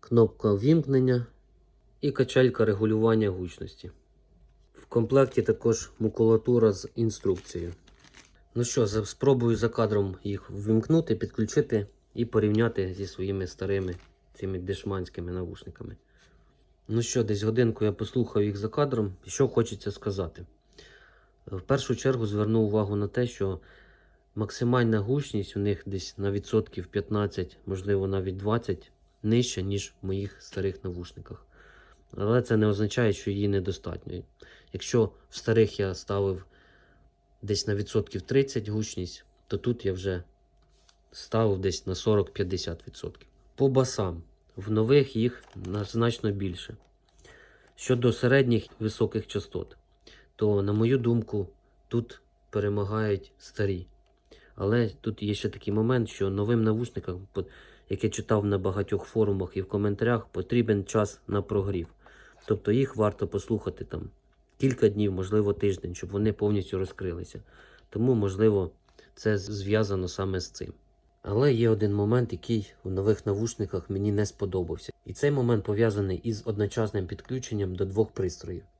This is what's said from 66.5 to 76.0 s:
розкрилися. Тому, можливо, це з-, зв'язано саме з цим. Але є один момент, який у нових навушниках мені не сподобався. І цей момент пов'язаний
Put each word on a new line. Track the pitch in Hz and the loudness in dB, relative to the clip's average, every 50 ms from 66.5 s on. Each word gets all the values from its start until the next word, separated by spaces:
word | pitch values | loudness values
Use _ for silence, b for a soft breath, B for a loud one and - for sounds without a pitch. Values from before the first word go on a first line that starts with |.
| 104 101 90 - - 92 | 0 0 -2 -2 -4 -4
розкрилися. | 95 92 - - 95 92 82 85 87 - - 104 B B B B B B B B B B | -4 -6 -6 -8 -8 -6 -6 -8 -10 -12 -14 -16 B B B B B B B B B B
Тому, | - 98 113 131 127 | -2 0 2 4 4
можливо, | 110 101 98 95 95 110 110 104 101 92 85 - _ _ b b b b b b | 4 2 0 2 4 4 4 6 4 0 -2 -6 _ _ b b b b b b
це | - - 107 107 98 | -4 0 0 0 0
з-, | 92 104 | -2 -6
зв'язано | 107 101 95 98 104 107 110 101 101 92 92 87 | -8 -6 -2 0 2 2 2 2 0 -2 -2 -4
саме | - - 98 98 95 92 | -4 -4 -4 -2 -2 -4
з | 87 - | -6 -6
цим. | - - - - - - _ _ _ _ _ _ _ _ | -10 -12 -12 -12 -14 -18 _ _ _ _ _ _ _ _
Але | _ - 101 110 135 147 127 | _ -2 0 2 4 4 4
є | 113 117 113 | 4 4 4
один | 110 104 104 104 101 | 4 4 2 0 2
момент, | 104 104 104 117 123 120 110 | 2 2 4 4 2 2 0
який | - - - - 117 110 101 - - _ _ | -4 -10 -4 -2 -2 -2 -2 -6 -16 _ _
у | 95 | -6
нових | 95 92 98 107 107 - - | -4 0 2 2 2 2 0
навушниках | 107 101 101 113 113 - - 107 92 - 92 - - | -2 -2 -2 -2 -4 -4 -6 -6 -4 -4 -8 -6 -4
мені | 98 98 101 107 | -4 -2 0 0
не | 101 104 107 | 0 0 0
сподобався. | 98 - - 101 98 95 95 90 85 - - - - - _ _ | -2 -2 -6 -6 -4 -2 -4 -2 -4 -6 -10 -10 -16 -18 _ _
І | - | -14
цей | 101 - - 147 | -6 0 0 2
момент | 147 139 123 120 120 107 95 | 2 2 2 4 2 2 2
пов'язаний | - 104 104 117 113 101 104 | -2 0 2 2 2 2 0